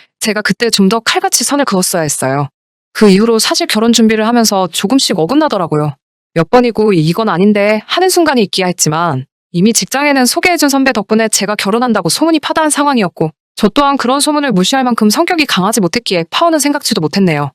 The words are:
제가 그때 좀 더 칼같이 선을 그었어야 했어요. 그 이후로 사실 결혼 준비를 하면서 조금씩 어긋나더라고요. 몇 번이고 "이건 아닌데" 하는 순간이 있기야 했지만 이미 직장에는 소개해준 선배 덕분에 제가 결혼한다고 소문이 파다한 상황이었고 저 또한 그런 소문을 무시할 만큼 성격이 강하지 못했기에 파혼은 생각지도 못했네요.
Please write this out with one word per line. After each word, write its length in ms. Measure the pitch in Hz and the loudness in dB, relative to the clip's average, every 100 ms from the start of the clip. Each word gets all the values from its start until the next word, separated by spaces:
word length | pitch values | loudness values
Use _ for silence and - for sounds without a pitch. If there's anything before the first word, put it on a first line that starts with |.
| _ _ | _ _
제가 200 | 220 208 | -6 -2
그때 300 | 202 196 233 | -2 -2 0
좀 180 | 214 190 | 2 2
더 120 | 226 | 2
칼같이 420 | - 370 381 - | -2 -2 -2 -2
선을 220 | - 285 | -2 -2
그었어야 380 | 277 190 185 180 | 0 -2 -2 -2
했어요. 440 | 151 - 131 139 143 _ _ _ _ | -4 -4 -2 -2 -4 _ _ _ _
그 160 | - 214 | 2 4
이후로 300 | 190 226 226 | 4 2 0
사실 260 | - 330 339 | 0 -2 -2
결혼 260 | 214 233 | 0 0
준비를 320 | 233 220 220 220 | 2 2 2 0
하면서 400 | 240 220 196 185 | 0 0 0 -2
조금씩 500 | - 196 269 - 180 | -4 -2 0 0 -2
어긋나더라고요. 800 | 160 285 302 208 160 151 151 - _ _ _ | 0 0 0 -2 -2 -2 -2 -6 _ _ _
몇 140 | 165 165 | -2 2
번이고 440 | 247 247 220 214 | 2 2 0 2
"이건 360 | 180 156 196 220 | 2 0 -2 -2
아닌데" 540 | 170 202 208 202 214 - | 2 2 2 0 0 -2
하는 220 | - 370 | 0 2
순간이 320 | 359 320 262 | 2 2 2
있기야 220 | 196 - 180 | 0 -2 -2
했지만 580 | 175 156 151 170 131 135 _ _ | -2 -4 -2 -2 -2 -8 _ _
이미 220 | 175 208 | 0 2
직장에는 540 | 226 190 254 294 269 247 | 0 -2 -2 0 2 2
소개해준 420 | - 370 339 285 | 0 0 2 2
선배 240 | 269 269 | 2 0
덕분에 360 | 233 196 220 226 | -2 -2 0 0
제가 280 | - 202 208 | -2 -4 -4
결혼한다고 520 | 196 226 247 208 170 | -2 0 0 0 -2
소문이 300 | - 320 320 | 0 0 0
파다한 320 | - 320 311 | 0 -2 0
상황이었고 600 | 285 294 262 180 - 160 - _ - | 0 0 0 -2 -2 -4 -6 _ -2
저 120 | 208 | 0
또한 280 | - 285 277 | 2 0 0
그런 240 | 240 277 | 0 0
소문을 320 | 294 294 285 | 0 0 0
무시할 320 | 185 185 269 | 0 0 0
만큼 260 | 247 233 214 | 0 2 2
성격이 360 | 240 339 349 294 | 2 0 0 0
강하지 340 | - 185 226 | 0 0 0
못했기에 460 | 175 240 - 185 165 | -2 -2 -4 -4 -4
파혼은 300 | - 339 320 | -2 0 2
생각지도 400 | 285 285 - - | 0 -2 -4 -4
못했네요. 500 | 151 202 185 151 143 | -2 0 2 0 -4